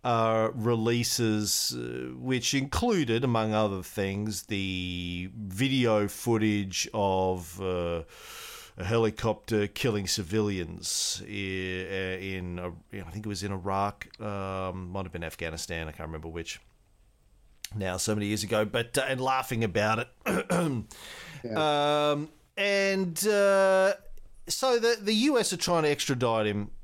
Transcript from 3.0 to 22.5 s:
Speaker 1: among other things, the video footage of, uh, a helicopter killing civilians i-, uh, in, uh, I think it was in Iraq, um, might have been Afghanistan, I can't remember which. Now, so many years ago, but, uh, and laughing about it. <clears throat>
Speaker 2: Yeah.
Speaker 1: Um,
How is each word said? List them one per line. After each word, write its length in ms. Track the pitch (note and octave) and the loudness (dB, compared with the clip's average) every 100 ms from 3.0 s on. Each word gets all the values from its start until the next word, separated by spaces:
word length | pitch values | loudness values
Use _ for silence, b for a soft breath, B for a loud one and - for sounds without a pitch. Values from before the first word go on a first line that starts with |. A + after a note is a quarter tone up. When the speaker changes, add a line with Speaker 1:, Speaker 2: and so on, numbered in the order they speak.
| B2+ A#2 | 4 2
Speaker 1:
among 280 | C3 A#2 A2 | 2 2 2
other 300 | G#2+ G#2+ G2 | 2 2 0
things, 640 | F2+ - G2 G2 G#2+ G2 | -6 -2 0 0 -4 -6
the 840 | - G2+ F#2+ F#2 F2+ F2+ F2 F2 F#2 A#2 | -4 -2 -2 -2 -2 -4 -4 -4 -6 -8
video 720 | G2+ F#2+ C3+ C3 A#2 G#2+ G#2 | -8 -2 2 4 4 4 2
footage 800 | - A#2+ A2+ G#2+ G#2 G2 F2+ - | -2 0 4 4 2 0 -4 -4
of, 680 | A2 G2 F#2+ F#2 F#2 E2+ F2 | 0 2 4 2 0 -6 -6
uh, 440 | F#2+ F2+ F2 E2+ D#2+ B B B B B B - | -2 -2 0 -2 -6 B B B B B B -8
a 80 | |
helicopter 800 | F#2 A2+ A2 G#2+ A#2 G#2+ - A2 G#2 | 0 2 2 0 -2 -2 0 0 0
killing 400 | - C3+ G#2 F#2+ | 0 0 0 -2
civilians 1120 | - E2+ A2 G#2 F#2+ E2 F2 F2 - - - G2 | -4 0 0 0 -2 -6 -8 -4 -2 -2 -4 -6
i-, 60 | |
uh, 840 | G#2 G2 F#2+ F#2 F#2 F#2+ F#2+ F#2 F#2 | -6 -4 -4 -4 -4 -4 -4 -4 -6
in, 400 | F#2+ F#2+ F2+ F2 | -6 -6 -6 -6
uh, 100 | F2+ E2+ _ | -8 -12 _
I 180 | G2+ E2+ | -14 -10
think 160 | G#2+ G#2+ | -10 -6
it 20 | |
was 140 | G2 | -6
in 80 | G2 | -4
Iraq, 560 | F#2+ F2+ G2 G2+ - - - | -4 -2 -2 -2 -4 -16 -10
um, 680 | G#2+ G2+ F#2+ F#2+ F#2 F#2 F2+ | -8 -6 -6 -4 -4 -6 -8
might 100 | F#2+ | -6
have 100 | F#2 | -6
been 120 | E2+ | -8
Afghanistan, 640 | E2 - E2 D#2+ - E2 D#2+ | -8 -6 -8 -6 -6 -6 -6
I 20 | |
can't 160 | D#2 D#2+ | -8 -10
remember 200 | D#2+ D#2+ | -8 -8
which. 320 | E2 E2 - _ _ _ _ _ _ _ _ _ - - G#2+ | -8 -8 -12 _ _ _ _ _ _ _ _ _ -18 -12 -4
Now, 220 | F#2+ F#2 | -4 -2
so 160 | - | 0
many 140 | G#2+ G#2 | 0 0
years 160 | G#2 | -2
ago, 200 | G2+ A2 | 0 0
but, 320 | G#2+ A#2+ A#2 - | 0 -2 -2 -2
uh, 80 | C3 | 0
and 120 | C3 | -2
laughing 420 | C3 C3 B2+ A#2 | 0 0 0 -2
about 340 | A2+ F2 G#2+ A2 | 0 2 2 0
it. 100 | B2 _ | -2 _
<clears throat> 600 | B3 F#3+ - F3 E3+ B2 - B B B B B | -2 -2 0 0 0 -2 -8 B B B B B
Speaker 2:
Yeah. 680 | A#2+ A2+ D#3 D3 D3 D3 D3 | -6 0 2 2 4 4 2
Speaker 1:
Um, 180 | D3 D#3 - _ | 0 -2 -12 _